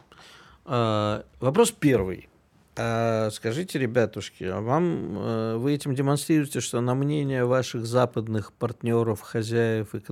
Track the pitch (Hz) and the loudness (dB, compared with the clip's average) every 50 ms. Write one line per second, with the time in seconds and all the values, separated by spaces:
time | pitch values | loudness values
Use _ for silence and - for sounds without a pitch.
0 | - _ - - - - - - - - - _ _ - 135 120 117 110 107 107 | -20 _ -20 -20 -20 -20 -20 -20 -20 -20 -20 _ _ -2 0 0 2 2 2 2
1 | 104 104 107 - - - - - 120 131 147 202 233 - - - - 143 127 107 | 0 0 -2 -4 -6 -12 -8 -4 -2 2 4 4 4 4 2 2 2 4 4 4
2 | 95 92 90 - - - _ _ _ _ _ _ _ _ - - 117 117 113 113 | 2 0 -6 -8 -12 -18 _ _ _ _ _ _ _ _ -8 -4 -2 -2 0 0
3 | 117 117 113 110 110 107 107 - - 113 113 151 185 185 - 151 131 113 117 127 | 0 2 2 0 0 -2 -4 -4 -4 -4 -4 -4 -4 -4 -2 -2 -2 0 2 2
4 | 113 104 - 107 92 - - - 92 92 92 104 107 117 135 160 180 175 156 - | 2 2 0 -6 -10 -10 -10 -8 -6 -4 -4 -4 -2 0 0 2 2 0 0 -2
5 | - 80 98 98 - 113 113 113 113 113 113 113 120 143 147 139 - 147 131 135 | -4 -6 -6 -4 -4 -2 -2 -2 -2 -2 -2 -2 0 0 -2 0 -2 -2 -2 0
6 | 139 139 143 143 - - 160 156 143 139 - 131 120 - - 117 120 127 127 135 | 2 2 2 0 2 2 2 2 2 0 -4 -6 -4 -2 -2 0 0 0 0 0
7 | 139 143 151 151 143 135 135 127 123 120 127 127 123 - - 120 113 113 120 127 | 0 0 0 -2 -2 -2 0 0 2 2 2 2 0 -2 -4 -6 -4 0 2 2
8 | 123 120 - 123 110 113 110 107 101 - - - 120 113 110 - - 117 117 117 | 2 2 0 -2 -4 -2 -2 -4 -4 -6 -6 -6 -6 -6 -4 -4 -2 2 2 4
9 | 117 113 107 104 - - - 117 107 110 117 117 117 113 113 110 104 - - 104 | 2 2 0 -4 -6 -6 -4 -4 -2 0 2 2 2 2 2 0 -2 -4 -8 -10
10 | - - | -8 -6